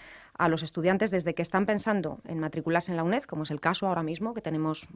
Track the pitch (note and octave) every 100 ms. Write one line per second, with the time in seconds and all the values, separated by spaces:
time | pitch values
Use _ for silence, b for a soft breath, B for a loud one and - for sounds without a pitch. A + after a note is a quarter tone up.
0 | B B B - E3+ D#3+ D#3+ - E3+ F#3+
1 | G#3+ F#3 E3 E3 E3+ F#3 G#3 G#3 A3 G#3
2 | D#3+ - - E3 D#3 D#3+ E3 E3+ F3+ E3+
3 | E3+ A#3+ - D#3+ D#3 D3+ E3 F#3+ G3 E3+
4 | D#3 D#3+ A3 A3+ D#3+ D#3 D#3 D3+ -